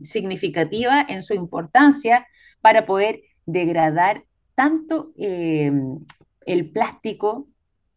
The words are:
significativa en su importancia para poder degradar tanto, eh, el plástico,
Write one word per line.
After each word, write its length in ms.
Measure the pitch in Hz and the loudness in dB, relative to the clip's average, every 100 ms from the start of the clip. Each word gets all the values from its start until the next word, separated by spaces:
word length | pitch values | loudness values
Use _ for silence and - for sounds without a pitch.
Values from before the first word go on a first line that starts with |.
significativa 1040 | - 220 190 185 180 160 160 208 247 285 285 | -8 -8 -6 -6 -4 -2 -4 -2 0 0 0
en 140 | 190 | -6
su 120 | - | -6
importancia 920 | 208 170 180 165 254 285 285 226 247 - _ - _ | -6 -6 -8 2 6 6 4 2 0 0 _ -20 _
para 240 | 220 220 220 | 4 4 2
poder 360 | 196 208 220 _ _ - | 0 0 -2 _ _ -6
degradar 800 | 170 170 170 160 156 185 208 - _ _ - | -2 0 2 2 2 0 0 -8 _ _ 0
tanto, 560 | 277 320 320 320 - - | 0 0 -4 -6 -6 -8
eh, 540 | 202 180 165 156 147 143 131 143 - - _ _ - | -6 -4 -2 0 0 -2 -4 -10 -16 -20 _ _ -4
el 260 | 175 151 | -2 -2
plástico, 800 | 185 233 - 220 208 208 233 285 _ _ _ _ | -2 -4 -4 -10 -4 -4 -4 -10 _ _ _ _